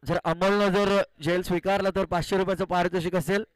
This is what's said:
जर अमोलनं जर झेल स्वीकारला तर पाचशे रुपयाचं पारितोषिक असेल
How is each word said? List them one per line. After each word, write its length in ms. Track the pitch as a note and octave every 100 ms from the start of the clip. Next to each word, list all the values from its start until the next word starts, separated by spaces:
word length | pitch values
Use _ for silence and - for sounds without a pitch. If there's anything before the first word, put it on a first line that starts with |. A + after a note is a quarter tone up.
| C3+
जर 100 | F3
अमोलनं 440 | E3 E3 F#3+ G3+ G3+
जर 360 | F#3+ G3+ G3+ - _
झेल 180 | D3 F3+
स्वीकारला 480 | F#3 F3 F#3 G3 F#3+ F#3
तर 100 | F#3+
पाचशे 320 | F3 D3+ G3
रुपयाचं 280 | F#3+ - F#3
पारितोषिक 500 | F3+ F3 F3+ E3+ F3+
असेल 300 | E3 G3 A3